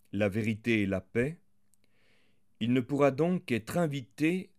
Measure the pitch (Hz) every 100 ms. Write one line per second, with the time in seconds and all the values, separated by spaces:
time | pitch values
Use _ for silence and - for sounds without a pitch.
0 | _ 101 104 107 110 107 117 113 98 95
1 | - 117 135 170 _ _ _ _ _ _
2 | _ _ _ _ _ - 113 127 120 143
3 | 139 127 165 185 - 113 - 175 165 139
4 | 120 - 156 185 -